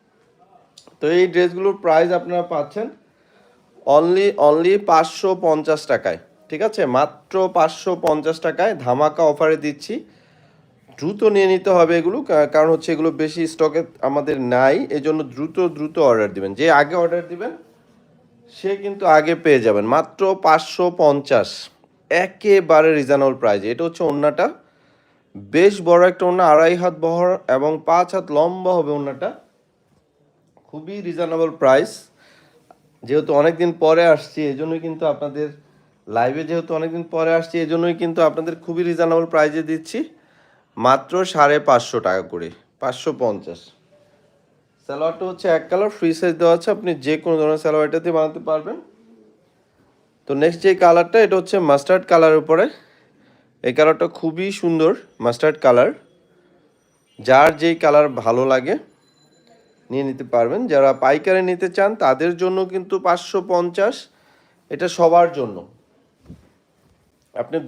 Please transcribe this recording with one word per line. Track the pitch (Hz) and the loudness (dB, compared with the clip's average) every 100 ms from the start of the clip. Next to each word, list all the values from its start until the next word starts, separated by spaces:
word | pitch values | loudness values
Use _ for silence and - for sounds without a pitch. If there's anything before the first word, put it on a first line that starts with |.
| _ _ _ _ _ _ _ _ _ _ | _ _ _ _ _ _ _ _ _ _
তো | 147 | 0
এই | 175 185 | 2 2
ড্রেসগুলোর | 170 175 175 196 196 | 2 0 0 -2 -2
প্রাইস | 175 160 170 | 2 2 2
আপনারা | 175 175 175 | 0 -2 -6
পাচ্ছেন | 170 160 143 208 240 - _ _ _ _ _ _ _ _ - 147 | -4 -6 -6 -10 -12 -14 _ _ _ _ _ _ _ _ 2 2
only, | 170 185 202 202 147 | 4 2 0 2 4
only | 156 175 202 202 | 4 2 0 2
পাঁচশো | 160 165 - 190 180 | 2 2 -4 -4 -2
পঞ্চাশ | 170 156 156 156 - | 0 0 -2 -4 -2
টাকায়, | 120 95 82 - _ _ | -4 -2 -6 -12 _ _
ঠিক | 156 214 | -6 -4
আছে? | 214 147 | -2 0
মাত্র | 127 151 - _ 185 185 180 | 0 -2 -6 _ -4 -2 0
পাঁচশো | 156 - 190 175 | 0 -2 -6 -2
পঞ্চাশ | 170 156 151 160 | -2 -2 -4 -4
টাকায় | 170 160 202 175 | -4 -2 -2 -2
ধামাকা | 123 127 151 151 | -2 0 0 2
অফারে | 156 147 160 156 | 0 2 0 0
দিচ্ছি। | 147 143 - 247 - _ _ _ _ _ _ _ _ - | -4 -8 -10 -12 -12 _ _ _ _ _ _ _ _ -10
দ্রুত | 151 208 220 | -8 0 2
নিয়ে | 202 190 | 4 4
নিতে | 185 196 | 2 2
হবে | 180 165 170 | 4 4 2
এগুলো, | 165 240 302 | 0 -4 0
কা-, | 156 147 | 0 2
কারণ | 156 156 | 2 2
হচ্ছে | 160 170 | 2 -2
এগুলো | 156 160 | -2 -2
বেশি | 151 156 165 160 | -2 -6 -4 -6
স্টকে | - 156 156 165 _ 135 | -2 -2 0 -6 _ -4
আমাদের | 143 135 139 | -2 -4 -4
নাই, | 123 123 135 151 - | 0 2 4 2 -2
এজন্য | 147 147 156 | -4 -4 -4
দ্রুত, | 135 120 160 190 180 147 | -6 -10 -8 -2 -4 -4
দ্রুত | 151 165 | -6 2
অর্ডার | 139 113 104 95 | 2 4 0 -4
দিবেন। | 95 | -8
যে | 101 165 | -2 2
আগে | 147 147 | 4 2
অর্ডার | 175 170 175 165 | 0 -2 -2 -6
দিবেন | 175 220 - _ _ _ _ _ _ _ _ _ - | -12 -12 -14 _ _ _ _ _ _ _ _ _ -10
সে | 190 196 | -6 -6
কিন্তু | 202 202 185 | -8 -2 4
আগে | 156 156 160 | 4 4 0
পেয়ে | 160 135 113 | 2 4 4
যাবেন। | 104 107 | 0 2
মাত্র | 143 160 - 196 185 165 | 0 -2 -4 -2 0 2
পাঁচশো | 160 - - 180 175 | 2 0 -4 -2 2
পঞ্চাশ, | 156 143 135 123 92 - - _ _ _ - | 2 2 0 -2 -2 -8 -18 _ _ _ -4
একেবারে | 165 185 - 208 196 165 156 160 | -2 -2 -2 2 4 6 6 6
রিজনেবল | 151 131 139 135 | 2 2 2 2
প্রাইস। | 131 117 101 104 | 0 0 0 -2
এটা | 123 | -4
হচ্ছে | 165 165 | -6 -4
ওড়নাটা, | 165 143 147 139 226 - _ _ _ _ _ _ _ 101 | -4 0 -2 0 -4 -4 _ _ _ _ _ _ _ -20
বেশ | 101 139 196 196 175 | -2 4 4 4 4
বড় | 175 180 | 6 4
একটা | 175 180 | 2 0
ওড়না, | 185 175 | 2 4
আড়াই | 151 165 180 | 6 4 2
হাত | 180 156 | -2 -4
বহর | 165 170 180 185 - 131 | -4 0 0 -2 -2 -2
এবং | 151 156 156 | -2 -2 0
পাঁচ | 170 175 | 0 0
হাত | 190 - 147 | -4 -2 0
লম্বা | 170 185 185 180 | 0 -2 -2 0
হবে | 147 147 | -2 -4
ওড়নাটা। | 143 131 320 - _ _ _ _ _ _ _ _ _ _ _ _ _ | -6 -8 -10 -10 _ _ _ _ _ _ _ _ _ _ _ _ _
খুবই | 151 160 202 175 | -18 -14 -12 -10
রিজনেবল | 156 165 160 165 160 | -6 -4 -2 -4 0
প্রাইস। | 135 135 120 - - _ _ _ _ _ _ _ _ _ | 4 4 2 -8 -20 _ _ _ _ _ _ _ _ _
যেহেতু | 117 147 156 | -2 -2 2
অনেক | 143 156 165 | 2 2 0
দিন | 175 | -2
পরে | 165 160 165 170 | 0 2 4 4
আসছি, | 147 - 156 147 | 2 0 -6 -6
এজন্যই | 135 156 165 165 | -6 -6 -6 -8
কিন্তু | 160 160 | -6 -4
আপনাদের | 143 147 139 151 147 _ _ _ _ - | -4 -8 -8 -10 -12 _ _ _ _ -8
লাইভে | 110 127 147 | -2 -2 -4
যেহেতু | 156 170 165 | -6 -6 -6
অনেক | 160 165 165 | -6 -6 -8
দিন | 165 | -8
পরে | 160 160 165 | -4 0 -2
আসছি, | 165 170 | -2 -6
এজন্যই | 156 170 170 | -2 -2 -2
কিন্তু | 165 170 165 160 | -2 -4 0 0
আপনাদের | 151 160 160 | -2 -8 -10
খুবই | - 170 | -8 -6
রিজনেবল | 175 165 165 165 165 | -4 -2 0 0 0
প্রাইসে | 160 151 156 | 0 0 -2
দিচ্ছি, | 156 160 - 233 320 _ _ _ _ _ _ - | -6 -8 -8 -10 -10 _ _ _ _ _ _ -2
মাত্র | 123 135 - 180 | 0 0 0 -4
সাড়ে | 185 160 143 147 147 | -2 2 2 2 2
পাঁচশো | 123 - 117 | 2 0 -4
টাকা | 95 92 87 | -2 -4 -6
করে, | 87 82 - _ _ | -12 -12 -16 _ _
পাঁচশো | 135 123 160 131 | -8 -6 -8 -4
পঞ্চাশ। | 120 98 - 73 - _ _ _ _ _ _ _ _ _ _ _ - | -4 -6 -12 -18 -20 _ _ _ _ _ _ _ _ _ _ _ -14
সালোয়ারটা | 139 160 - 185 | -6 -6 -4 -10
হচ্ছে | 175 190 | -6 -2
এক | 160 - | -2 -2
কালার, | 180 208 208 | -2 -4 -2
ফ্রি | 170 | -4
সাইজ | 160 180 160 | -2 -2 2
দেওয়া | 170 | 2
আছে, | 170 - 202 | 2 0 -4
আপনি | 180 151 131 | -4 -4 -4
যে | 240 | -4
কোনো | 180 160 | -2 0
ধরনের | 151 156 | 0 0
সালোয়ার | 160 151 151 | 0 0 0
এটা | 160 | -2
দিয়ে | 165 160 | -2 -2
বানাতে | 156 156 131 | -2 -6 -6
পারবেন। | 156 160 330 - _ _ _ _ _ _ _ _ _ _ _ _ _ - | -6 -6 -14 -16 _ _ _ _ _ _ _ _ _ _ _ _ _ -8
তো | |
নেক্সট | 139 160 170 | -2 -2 0
যে | 190 | 0
কালারটা, | 185 175 170 170 226 | 4 4 4 4 2
এটা | 202 190 | 2 0
হচ্ছে | 170 196 | -2 -2
মাস্টার্ড | 156 143 139 185 185 | 2 2 2 -2 2
কালার | 170 160 156 | 4 6 4
উপরে। | 151 160 262 - _ _ _ _ _ _ _ _ | 2 0 0 -4 _ _ _ _ _ _ _ _
এই | 123 127 | -4 2
কালারটা | 151 156 170 | 2 2 -4
খুবই | - 165 160 190 196 | -4 -8 -6 -8 -4
সুন্দর | 175 160 160 - - - | -2 2 0 0 -8 -6
মাস্টার্ড | 117 120 151 151 | -4 0 -2 2
কালার, | 135 120 160 302 _ _ _ _ _ _ _ _ _ _ _ - | 4 4 2 -2 _ _ _ _ _ _ _ _ _ _ _ -6
যার | 113 131 160 151 | 4 6 6 4
যেই | 165 | -2
কালার | 165 156 147 147 | 0 4 4 2
ভালো | 120 110 120 131 | 0 -2 0 0
লাগে | 131 131 285 - _ _ _ _ _ _ _ _ _ - | 0 -2 -6 -8 _ _ _ _ _ _ _ _ _ -10
নিয়ে | 131 | -6
নিতে | 139 127 | -6 -8
পারবেন। | 123 120 120 185 247 | -4 -2 0 -2 0
যারা | 143 135 | 2 2
পাইকারি | 135 127 151 185 185 | 2 0 0 0 0
নিতে | 185 175 185 190 | 0 -4 -4 -2
চান | 196 | -2
তাদের | 214 147 131 170 170 | 0 0 0 -2 -2
জন্য | 185 190 185 | -4 -2 -4
কিন্তু | 185 185 190 180 | -8 -6 -4 -2
পাঁচশো | 175 - 196 180 | -2 -4 -6 -2
পঞ্চাশ, | 180 175 175 208 269 - _ _ _ _ _ - | -2 -2 -2 -2 -4 -14 _ _ _ _ _ -14
এটা | 147 175 | -8 -6
সবার | 170 165 170 170 143 | 0 4 4 2 0
জন্য। | 117 92 85 _ _ _ _ _ - - _ _ _ _ _ _ _ _ _ - | -8 -10 -18 _ _ _ _ _ -20 -20 _ _ _ _ _ _ _ _ _ -12
আপনি | 123 160 | -8 -6